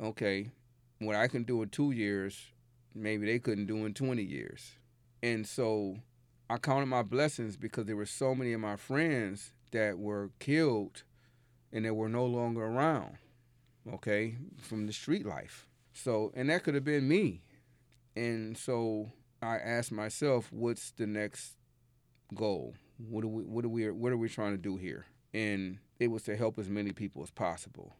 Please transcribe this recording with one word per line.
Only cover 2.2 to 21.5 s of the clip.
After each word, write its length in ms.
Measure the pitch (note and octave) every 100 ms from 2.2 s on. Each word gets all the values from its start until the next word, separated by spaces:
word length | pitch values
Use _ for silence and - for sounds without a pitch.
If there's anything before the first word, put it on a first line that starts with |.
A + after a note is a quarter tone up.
| G2 - - - _ _ _
maybe 320 | A2 G#2+ G#2+ G#2
they 140 | A#2+
couldn't 260 | A#2+ G#2 G2+
do 200 | A2 G#2+
in 80 | G2+
twenty 260 | C3 B2
years. 520 | F#2+ C#2 G#1 - - - _ _ _ -
And 240 | A#2+ A2+ G#2
so 500 | - A#2 G#2+ G2+ G2+ - _ _ _ -
I 100 | A#2+
counted 280 | - C#3 C3+
my 160 | B2+
blessings 560 | G#2 B2 D3+ - A2 G2
because 280 | A2 - G#2+
there 100 | G#2
were 100 | G#2
so 300 | - C3 B2+
many 180 | B2
of 80 | A2+
my 140 | G#2+ G2+
friends 800 | - C3+ E3 C3 G2+ G2+ - - -
that 260 | A#2 G#2 F#2
were 320 | G#2 G#2 G2+ -
killed 680 | - D3+ D#3 A2 G2 - - _ _ _ _ _ -
and 120 | A2+ A2
that 100 | G#2+
were 140 | A2
no 160 | A#2 B2
longer 380 | A#2+ A#2+ A#2
around, 540 | A2 B2 D#3 C#3 C2 - - _ _ _ _ _ -
okay, 460 | F#2+ - G#2 A2+ A#2+ D#3+ -
from 280 | - A2 G#2+
the 80 |
street 320 | G#2 - G#3 G2
life. 420 | C#2+ G1+ - - _ _
So, 400 | - C3 A2 G#2+ B2+
and 160 | C3+
that 120 | F3
could 120 | E3+ C#3+
have 80 |
been 240 | C3+ D3 C3+
me. 340 | F3+ D#3+ E2+ - - _ _ _ _ _ -
And 400 | A#2 A2+ A2 A2+
so 560 | - A#2 A2+ G#2+ G#2+ - _ -
I 140 | A#2 A2+
asked 360 | A2+ A#2+ A#2
myself, 640 | G#2+ G#2+ - D3 B2+ A2
"What's 380 | A2 A#2 A#2 -
the 160 | - G#2+
next 460 | G#2+ G#2 - -